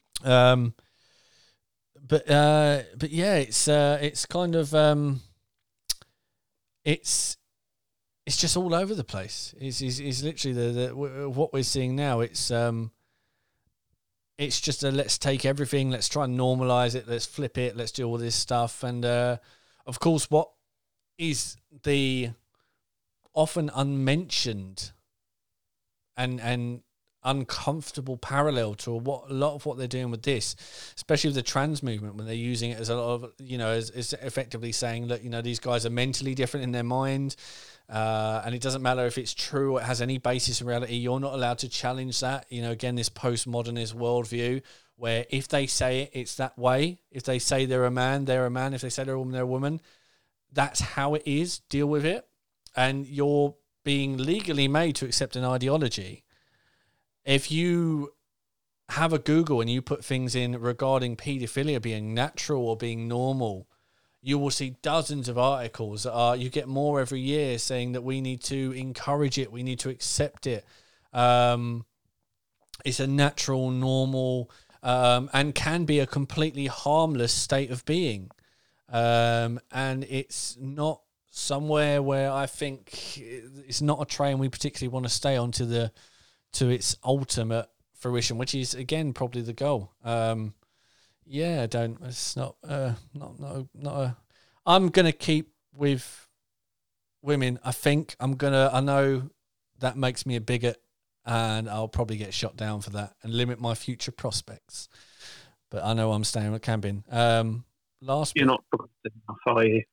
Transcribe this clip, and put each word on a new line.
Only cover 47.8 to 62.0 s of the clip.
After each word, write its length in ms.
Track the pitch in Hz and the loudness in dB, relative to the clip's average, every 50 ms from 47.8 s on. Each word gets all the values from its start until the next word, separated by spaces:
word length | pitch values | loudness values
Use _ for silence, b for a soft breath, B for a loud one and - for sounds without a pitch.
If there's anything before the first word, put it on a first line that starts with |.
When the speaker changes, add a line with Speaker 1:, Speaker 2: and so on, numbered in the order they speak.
| 127 | 4
Speaker 1:
a 60 | 123 | 2
man, 340 | 123 127 127 131 135 143 139 | 2 2 2 2 2 0 0
they're 220 | 131 127 127 127 | 2 2 2 2
a 40 | 123 | 0
man. 240 | 123 131 131 139 139 | 0 -2 -2 -4 -4
If 60 | 123 | -6
they 100 | 135 127 | -6 -6
say 140 | - - 135 | -6 -4 -4
they're 100 | 135 131 | -4 -4
a 40 | 131 | -4
woman, 120 | 131 127 | -4 -4
they're 100 | 131 127 | -2 -2
a 40 | 127 | -2
woman. 340 | 127 127 131 139 143 160 160 b b b b b b b b b b b b _ _ | 0 0 0 0 -2 -2 -4 b b b b b b b b b b b b _ _
That's 280 | 131 139 139 143 - - | 0 0 0 2 2 -2
how 340 | 127 - - 151 139 143 151 | -2 -2 0 0 0 2 0
it 80 | 151 - | 0 0
is. 360 | 147 139 147 170 175 - - _ - | 0 0 0 0 0 -4 -8 _ -4
Deal 180 | - 143 147 | 0 0 2
with 180 | 143 151 147 143 | 2 2 2 2
it. 220 | 156 190 - - _ _ _ _ _ _ _ _ - - | 2 0 -2 -6 _ _ _ _ _ _ _ _ -6 0
And 320 | 127 127 131 135 139 139 | 2 2 4 2 0 -4
you're 480 | 135 143 143 143 143 147 143 143 143 147 _ _ _ _ _ - | -4 -2 0 2 4 4 4 4 2 0 _ _ _ _ _ -2
being 320 | 147 139 139 139 135 135 | 0 2 2 2 0 -2
legally 500 | 127 131 147 175 220 - - 156 139 139 | -2 0 0 0 0 0 -2 2 2 4
made 300 | 135 139 156 170 165 139 | 4 4 4 4 2 0
to 100 | - 139 | -2 -2
accept 300 | 123 113 - 139 123 - | -2 0 0 0 -2 -2
an 80 | 127 127 | -2 0
ideology. 800 | 127 127 127 127 135 143 160 147 117 - - 95 95 104 - _ _ _ _ _ _ _ _ _ _ _ _ _ _ _ _ _ _ _ _ - | 0 0 0 2 2 2 2 2 0 -2 -4 -8 -8 -12 -16 _ _ _ _ _ _ _ _ _ _ _ _ _ _ _ _ _ _ _ _ 0
If 280 | 139 139 139 - - | 2 2 2 2 0
you 640 | 156 160 170 175 175 170 170 165 156 147 143 143 - _ _ _ _ _ _ _ _ _ _ _ _ _ _ - | 0 0 2 2 2 2 2 0 0 -2 -4 -6 -10 _ _ _ _ _ _ _ _ _ _ _ _ _ _ -6
have 240 | - 147 165 165 | -2 0 0 2
a 60 | 160 151 | 2 0
Google 420 | - - 151 165 165 151 143 117 | 2 4 4 4 4 4 2 2
and 100 | 113 117 | 2 2
you 100 | 120 131 | 0 -2
put 240 | 131 - 127 - - | -2 -2 -6 -6 -4
things 300 | - 135 131 127 123 120 | -4 -2 -2 -2 -2 -2
in 260 | 127 123 120 123 120 | -2 -2 -2 -2 -2
regarding 560 | 113 123 120 - 135 131 135 131 127 120 117 | -2 -2 -2 0 2 2 2 2 2 0 -4
paedophilia 640 | - - 147 139 135 123 113 - 139 139 151 147 123 | -6 -6 -6 -4 -4 -4 -4 -2 -2 0 0 0 -2
being 340 | 110 117 110 107 | -2 -4 -4 -4